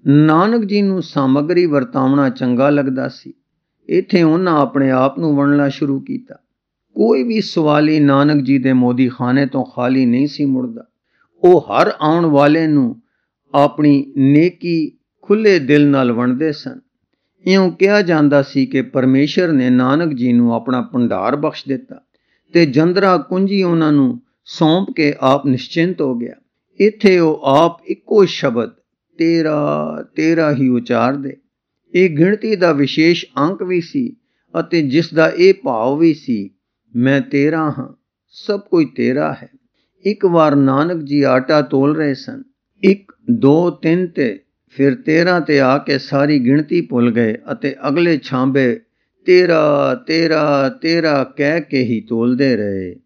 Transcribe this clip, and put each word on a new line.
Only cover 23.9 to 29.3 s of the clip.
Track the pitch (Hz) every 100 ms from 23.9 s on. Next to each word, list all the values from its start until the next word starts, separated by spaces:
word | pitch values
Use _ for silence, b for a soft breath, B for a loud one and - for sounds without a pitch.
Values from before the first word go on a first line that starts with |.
ਨੂੰ | 147 131 120 _ _ _
ਸੌਂਪ | - 160 170 196 254
ਕੇ | 147 147
ਆਪ | 135 139 143
ਨਿਸ਼ਚਿੰਤ | 127 - 175 170 175
ਹੋ | 143 120
ਗਿਆ। | 120 - _ _ _ _
ਇੱਥੇ | 202 214 202 185
ਉਹ | 165 151
ਆਪ | 143 139 165 165 -
ਇੱਕੋ | - - 214 185
ਸ਼ਬਦ | - 143 117 113 _ _ _ _ _
"ਤੇਰਾ, | 165